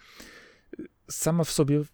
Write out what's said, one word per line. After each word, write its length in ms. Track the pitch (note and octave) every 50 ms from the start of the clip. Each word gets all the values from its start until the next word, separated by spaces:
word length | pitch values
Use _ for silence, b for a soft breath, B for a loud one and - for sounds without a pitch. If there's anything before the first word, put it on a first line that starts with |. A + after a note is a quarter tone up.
| b b b b b b b b b b b b b b b - - - _ _ _ -
Sama 340 | - - - D#3 E3+ E3+ D#3
w 80 | -
sobie 300 | - - D3 C#3 C#3+ D3+ D3+ -